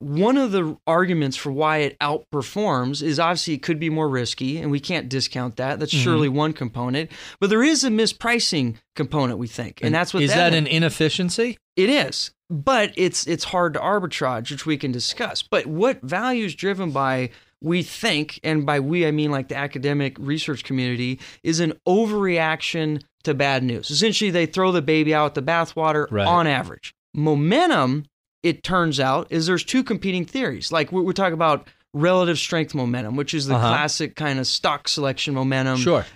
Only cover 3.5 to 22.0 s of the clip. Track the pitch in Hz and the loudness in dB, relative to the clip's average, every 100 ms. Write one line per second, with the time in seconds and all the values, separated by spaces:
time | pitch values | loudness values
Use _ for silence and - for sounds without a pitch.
3.5 | 143 - 156 165 156 151 131 117 - 131 | -4 -2 -2 -2 0 0 0 -2 -4 -4
4.5 | 160 156 143 143 165 123 135 - 127 123 | -4 -2 -2 -2 -4 -4 -4 -4 -4 -6
5.5 | 117 131 147 147 147 123 - 147 139 156 | -4 -4 -4 -2 0 2 2 2 2 -2
6.5 | 156 123 120 123 135 165 - - - 196 | -2 -6 -4 -4 -2 -4 -12 -20 -4 2
7.5 | 220 285 294 269 214 220 - 233 240 - | 4 4 4 2 2 2 0 -2 0 0
8.5 | 160 123 113 _ - 139 151 127 110 120 | 0 -2 -4 _ -6 -2 0 0 -2 -6
9.5 | - 113 - 156 160 175 190 143 208 170 | -8 -10 -4 0 0 0 0 2 4 4
10.5 | 160 143 160 165 - 156 - 180 226 240 | 2 2 2 2 2 0 2 -2 0 -2
11.5 | - _ - 196 285 139 - - - - | -4 _ 2 4 4 0 -4 -8 -12 -8
12.5 | 156 262 247 208 - 180 - - 165 - | -2 2 2 2 2 0 0 -2 -4 -2
13.5 | 180 175 143 180 208 175 - 131 117 120 | 0 0 0 0 0 -2 -2 -2 -2 -6
14.5 | 143 156 147 139 120 - - - - - | -6 -4 -2 -2 -2 -4 -4 -4 -6 -2
15.5 | 196 139 156 254 - 131 180 247 247 202 | -2 0 2 2 0 -4 -2 0 0 -2
16.5 | 143 190 190 175 139 135 131 123 - _ | -2 -2 -2 -2 0 0 0 -2 -8 _
17.5 | _ 156 175 - - 226 151 156 - 156 | _ -2 0 -2 -4 0 0 -2 -6 -2
18.5 | 156 143 147 135 175 160 151 151 139 131 | 0 2 0 0 2 2 2 0 -2 -4
19.5 | 139 143 131 143 143 135 - 139 156 - | -6 -6 -4 0 0 0 -4 -4 -4 -4
20.5 | 135 - 131 123 120 123 131 - - 160 | -6 -4 -2 0 -2 -4 -6 -10 -6 -2
21.5 | 165 165 147 - 196 | 0 0 0 2 2